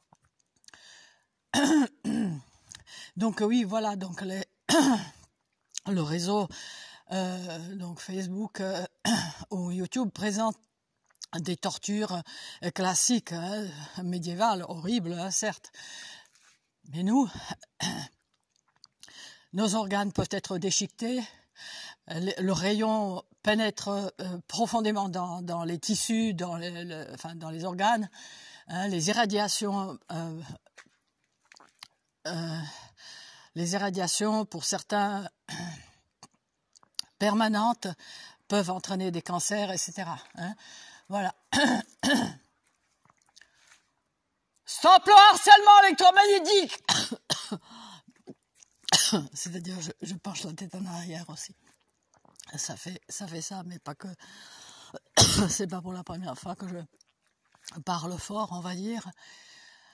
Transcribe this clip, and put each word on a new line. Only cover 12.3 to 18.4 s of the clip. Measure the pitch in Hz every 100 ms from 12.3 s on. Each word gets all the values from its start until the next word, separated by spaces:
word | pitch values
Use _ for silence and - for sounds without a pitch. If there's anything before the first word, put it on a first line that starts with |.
| - - -
euh, | 180
classiques, | - 185 175 - 240 -
hein, | 170 175 214 196 147 143 -
médiévales, | 180 180 165 175 226 190 170
horribles, | 165 170 240 170
hein, | 175 190
certes. | - 214 - - - - - - - - _ _ _ _ _ -
Mais | 151
nous, | 185 254 226 - - - - -
<coughs> | - - 143 _ _ _